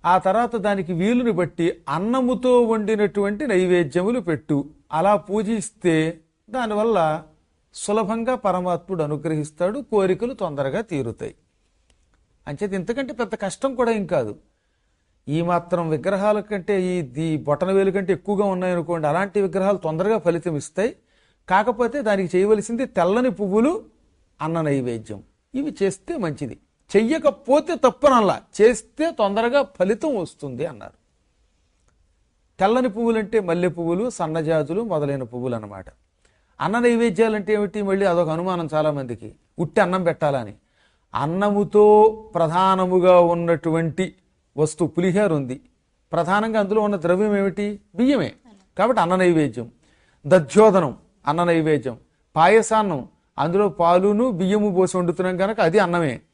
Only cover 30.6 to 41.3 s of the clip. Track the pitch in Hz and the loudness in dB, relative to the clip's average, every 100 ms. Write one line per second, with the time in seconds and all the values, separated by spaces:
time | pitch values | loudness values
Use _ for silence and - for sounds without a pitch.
30.6 | 160 117 - _ _ _ _ _ _ _ | -10 -10 -20 _ _ _ _ _ _ _
31.6 | _ _ _ _ _ _ _ _ _ _ | _ _ _ _ _ _ _ _ _ _
32.6 | 190 240 254 202 233 220 208 226 185 170 | 0 2 0 -2 -2 -2 0 -2 0 0
33.6 | 180 165 165 175 240 - 165 160 151 160 | 0 -2 -4 -2 -4 -4 -6 -4 0 0
34.6 | 143 175 233 165 143 139 120 123 127 117 | 0 -4 -4 -4 -4 -6 -8 -8 -6 -6
35.6 | 107 98 95 _ _ _ _ _ _ _ | -8 -16 -18 _ _ _ _ _ _ _
36.6 | 151 226 240 233 233 180 226 214 190 214 | -4 0 2 2 0 2 0 0 -2 -2
37.6 | 208 214 202 196 196 175 165 160 180 180 | -2 -4 -2 0 2 2 0 -2 -4 -4
38.6 | 160 156 156 143 131 113 107 - _ - | -4 -2 0 -2 -6 -10 -14 -20 _ -6
39.6 | 170 - 185 185 170 160 151 135 107 107 | -2 0 2 0 -2 -2 -2 -2 -6 -16
40.6 | _ _ _ _ _ 117 143 | _ _ _ _ _ -6 -4